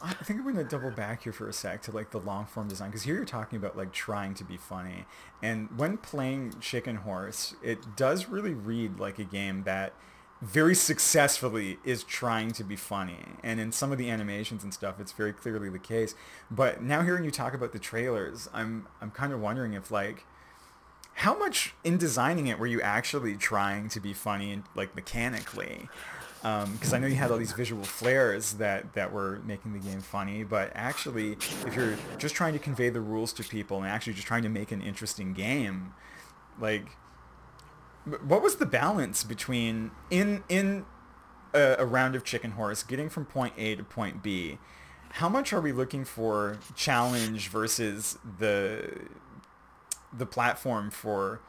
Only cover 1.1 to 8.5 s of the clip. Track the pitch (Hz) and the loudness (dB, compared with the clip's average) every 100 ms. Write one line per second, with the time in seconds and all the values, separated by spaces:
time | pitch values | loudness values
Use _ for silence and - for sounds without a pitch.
1.1 | 113 117 107 107 - 98 95 - 107 107 | -4 -6 -8 -6 -6 -6 -6 -6 -8 -6
2.1 | 107 98 98 107 117 101 95 98 107 123 | -6 -4 -4 -6 -6 -6 -6 -6 -4 -2
3.1 | 190 226 120 110 110 98 - 95 - - | -2 -2 -6 -6 -4 -4 -4 -6 -6 -4
4.1 | 104 98 92 90 90 - 92 90 90 90 | -4 -4 -6 -10 -10 -8 -8 -8 -10 -12
5.1 | - - - 110 110 107 117 160 214 - | -18 -20 -6 -2 -2 -4 -2 -2 -2 -4
6.1 | 143 131 135 120 - - 120 123 110 101 | -2 -2 -2 -4 -8 -4 -4 -2 -4 -4
7.1 | 92 101 - - - 117 110 113 101 135 | -4 -4 -6 -6 -6 -4 -4 -6 0 2
8.1 | 180 190 196 208 | 2 0 -4 -2